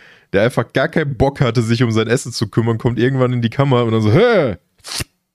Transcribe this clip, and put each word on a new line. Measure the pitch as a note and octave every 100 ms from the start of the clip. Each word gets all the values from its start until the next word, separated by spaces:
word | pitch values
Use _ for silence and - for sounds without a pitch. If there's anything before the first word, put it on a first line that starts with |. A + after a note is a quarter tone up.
| - - _
der | F#2+
einfach | A2+ - A#2
gar | C3+ D#3
keinen | F3 D3 A2
Bock | C3+ C#3
hatte, | B2+ A#2
sich | A2 A#2
um | A#2+
sein | A2 A2
Essen | A#2 A#2
zu | - G#2+
kümmern, | - A2+ A2+
kommt | B2 A#2+
irgendwann | B2 C3+ B2+
in | B2
die | A#2
Kammer | - C#3 B2
und | A#2
dann | A2+
so, | G#2+
„Hä? | C3 A#3+ G#3+ C3+ F2+ _ _ - - - _ _